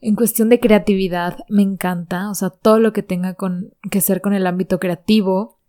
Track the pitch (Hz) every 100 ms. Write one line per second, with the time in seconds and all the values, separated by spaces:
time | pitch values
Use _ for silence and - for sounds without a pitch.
0 | 233 208 226 - 220 240 240 214 208 196
1 | 190 175 175 175 - 208 196 190 180 180
2 | 170 180 202 196 190 _ 220 220 226 214
3 | 202 185 185 180 190 180 - _ 202 202
4 | - 185 202 202 185 180 185 180 185 170
5 | - 214 190 190 226 _